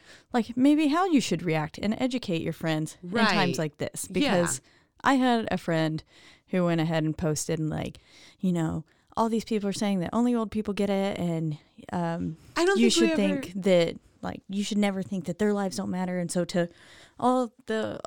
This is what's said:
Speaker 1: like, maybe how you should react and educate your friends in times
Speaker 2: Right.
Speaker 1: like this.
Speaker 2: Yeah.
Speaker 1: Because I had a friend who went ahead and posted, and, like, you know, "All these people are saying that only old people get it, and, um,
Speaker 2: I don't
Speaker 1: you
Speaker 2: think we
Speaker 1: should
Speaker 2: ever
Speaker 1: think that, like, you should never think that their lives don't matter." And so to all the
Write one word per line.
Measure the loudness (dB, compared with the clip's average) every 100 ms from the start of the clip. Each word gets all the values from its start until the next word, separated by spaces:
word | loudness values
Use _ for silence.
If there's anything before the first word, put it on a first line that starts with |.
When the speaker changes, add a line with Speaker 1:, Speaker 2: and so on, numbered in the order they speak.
| -20 -20 _
Speaker 1:
like, | -2 0 4
maybe | 4 6 4
how | 2 4
you | 2
should | 2 -2
react | 0 -2 -2 -4
and | -4 0
educate | -2 -2 -2 -2
your | -2
friends | -4 -2 -2 -2 -8
in | -6
times | 0 2 4 2 0
Speaker 2:
Right. |
Speaker 1:
like | -4 -4
this. | -8 -8 -4
Speaker 2:
Yeah. |
Speaker 1:
Because | 0 2 2 2 -2 _ _ _ _
I | 2
had | 4 4 2 0
a | -4
friend | 0 0 0 -2 -8 -20 -20 -20 -4
who | 0
went | 2 2
ahead | 2 0
and | 0 0
posted, | -2 -2 -2 -2
and, | -2
like, | -4 -6 -10 _ -20 -20 -4
you | -2
know, | 0 0 -4 -8 _ _ -2
"All | 0
these | 0
people | -2 -2 -2
are | -2
saying | -2 -2
that | -2
only | 0 2
old | 0 -2
people | -4 -4
get | -2 0
it, | 0 -2 -2
and, | -4 -2 -4 -6 _ -20 -8
um, | -4 -4 -4 -6 -8 -8 0
Speaker 2:
I | 2
don't | 4
Speaker 1:
you | 4
Speaker 2:
think | 4
we | 2
Speaker 1:
should | 2
Speaker 2:
ever | 0 0
Speaker 1:
think | -6 -2
that, | 4 4 4 -4 _ -12
like, | -12 -12 -8
you | -6
should | -2 0
never | 0 -2
think | -6 -6 -6
that | -2
their | 0
lives | 0 -2 -4
don't | -6
matter." | -4 -4 -4
And | -2
so | -2 0
to | 0 -2 -6 -20 -20 -20 -2
all | 0 2 -2 _
the | -6 -4 -4 -8